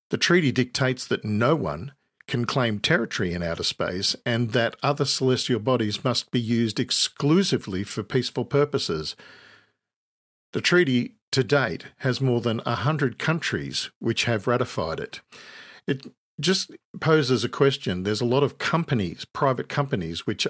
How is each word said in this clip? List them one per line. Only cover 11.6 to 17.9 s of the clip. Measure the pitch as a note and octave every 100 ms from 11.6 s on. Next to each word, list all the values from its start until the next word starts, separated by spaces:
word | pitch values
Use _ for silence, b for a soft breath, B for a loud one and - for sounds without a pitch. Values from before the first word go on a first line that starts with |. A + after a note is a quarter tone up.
| A#2+ E2 - -
has | C3+ A#2+
more | C3+ A#2+
than | A#2 A2+ -
a |
hundred | A#2+ B2+ D#3 C3+ G#2+
countries | - E3 - F#2+ C#2 - - -
which | - A#2
have | - A2+ A2
ratified | A#2+ A#2+ - E2 D#2+
it. | C2+ - - B B B B B -
It | C#3 - - _ -
just | D3+ F#3+ - - _ -
poses | D3+ D#3 B2+ B2
a | A#2
question. | - C#3 C3+ -